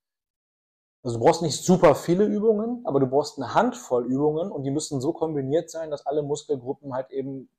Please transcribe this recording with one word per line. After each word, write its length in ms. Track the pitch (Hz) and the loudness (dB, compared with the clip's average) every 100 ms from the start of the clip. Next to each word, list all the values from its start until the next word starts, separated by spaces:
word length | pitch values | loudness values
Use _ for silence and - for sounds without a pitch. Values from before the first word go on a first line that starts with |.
| _ _ _ _ _ _ _ _ _ _ | _ _ _ _ _ _ _ _ _ _
Also 140 | 123 113 | -6 2
du 80 | 131 | 4
brauchst 160 | 165 | 4
nicht 240 | 165 - - | 0 -2 4
super 300 | 180 170 131 | 6 6 6
viele 280 | - 180 | 2 2
Übungen, 600 | 208 208 220 208 233 240 - | 2 2 2 2 0 -6 -2
aber 160 | 139 | 0
du 60 | 131 | 2
brauchst 300 | 139 151 - | 2 -2 -6
eine 160 | - | 0
Handvoll 520 | 151 240 - - 123 120 | 2 2 0 -2 -2 0
Übungen 460 | 131 151 156 190 | 0 0 0 -4
und 120 | 151 | -6
die 80 | 135 | -4
müssen 300 | 143 - 139 | -4 -4 -4
so 100 | 139 | -4
kombiniert 580 | - 160 147 131 156 170 | -2 -4 -4 -2 -2 -2
sein, 220 | 160 160 | -8 -8
dass 140 | 143 - | -8 -4
alle 180 | 151 | -4
Muskelgruppen 680 | 143 147 - 139 120 143 143 | -2 -6 -4 -6 -4 -10 -8
halt 160 | 127 131 | -8 -8
eben, 400 | 135 131 135 120 | -8 -8 -10 -14